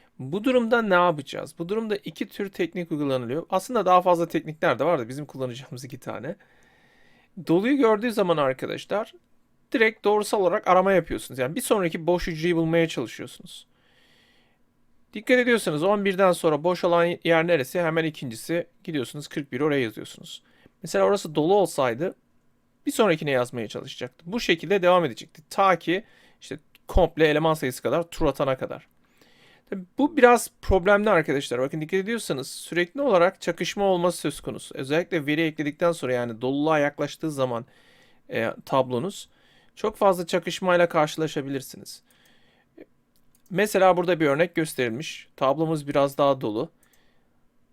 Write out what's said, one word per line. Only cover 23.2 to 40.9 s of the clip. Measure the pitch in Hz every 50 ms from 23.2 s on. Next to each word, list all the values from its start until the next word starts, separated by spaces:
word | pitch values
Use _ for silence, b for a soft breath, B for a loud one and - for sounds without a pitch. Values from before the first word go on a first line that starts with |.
| 165 143
yazmaya | 135 123 123 120 - 123 110 -
çalışacaktı. | - - - 143 - - 120 127 - _ _
Bu | 170 208 240
şekilde | - - 175 160 - 156 202 196
devam | 175 175 180 180 170
edecekti. | 135 107 - - - _ - _ _
Ta | - - 196 190 180 -
ki | - 160 175 196 b b b b b b b b
işte | - - - - _ _ _ _ _ -
komple | - 196 175 156 - 147 156 151
eleman | 147 151 160 160 156
sayısı | 156 147 127 123 -
kadar | - 113 135 170
tur | 170 - - - 165
atana | 143 131 - 147 135 131 -
kadar. | 117 - - - - _ _ _ b b b b b b b b b b b b b _
Tabii | 196 190 180 - _ -
bu | 269 294 330
biraz | 277 247 240 240 226 - - - _
problemli | - - 196 190 170 208 202 208 208 220
arkadaşlar. | 196 165 147 - 139 143 - - 120 123
Bakın | 131 139 - 156
dikkat | 156 151 190 190
ediyorsanız | 190 208 233 220 - - 156 127 139 -
sürekli | - - - - 165 170 180 175 _ 277
olarak | 285 269 196 175 170 190 185 -
çakışma | - 180 - - 170 - - 196 202
olması | 196 185 175 175 180 170 -
söz | - 151 - -
konusu. | - 131 110 - - - - -
Özellikle | 139 131 147 170 180 - - 165 143
veri | 147 151 156
ekledikten | 165 156 156 - 151 147 143 - 180 170
sonra | 165 - 147 127
yani | 127 120 120 120 113 107
doluluğa | 123 127 139 143 147 160 160 151
yaklaştığı | 143 143 - - 147 139 - - - 160
zaman, | 147 139 131 127 120 117 123 b b b b b b b b b b b b -
e, | - 113 113 117 - - -
tablonuz | - 147 135 131 127 127 120 143 196 - - - b b b b b b b b b b
çok | - - 220 220
fazla | - 214 196 180 175 175
çakışmayla | - - 175 - 180 165 - 190 180 175 175 175
karşılaşabilirsiniz. | 170